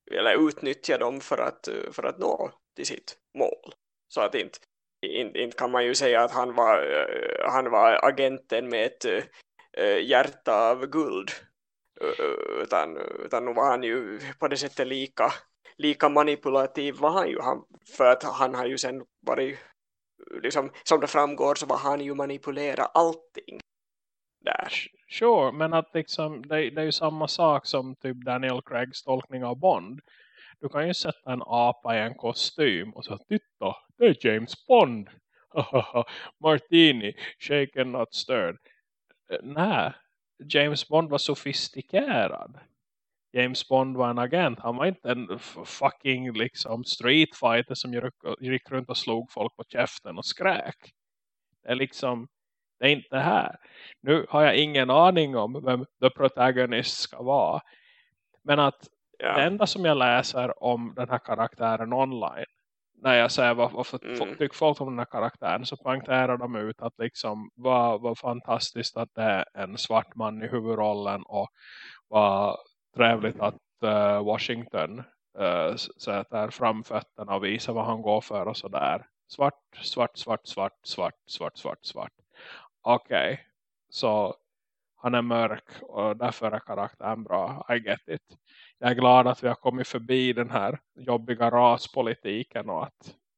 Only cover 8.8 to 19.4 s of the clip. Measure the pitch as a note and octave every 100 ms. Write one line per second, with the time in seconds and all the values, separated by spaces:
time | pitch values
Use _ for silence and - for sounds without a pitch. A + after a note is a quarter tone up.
8.8 | A#2 - A#2+ G2 - - _ _ _ -
9.8 | G2+ G2 A2 B2+ C#3 - - G#2+ A2+ B2+
10.8 | C3+ D3+ C#3+ F#2+ G3 - - _ _ _
11.8 | _ - D#2 - D2 - - B1 - F#2
12.8 | D#2 D#2 - - - B2 B2 A#2+ C#3 B2+
13.8 | A#2+ A#2+ G#2+ G#2+ C#3 C#3 D3+ C#3 C#3+ -
14.8 | B2+ C3+ C3+ - A2 - - _ - -
15.8 | D3 C#3+ D3 D3 D3+ C#3+ C#3 C3+ C3+ -
16.8 | C#3+ C3 D3 F#3 F3+ - B2+ C3 - -
17.8 | _ - B2+ B2+ D3+ - C3 B2+ B2 C3
18.8 | B2+ C3 B2 _ - C3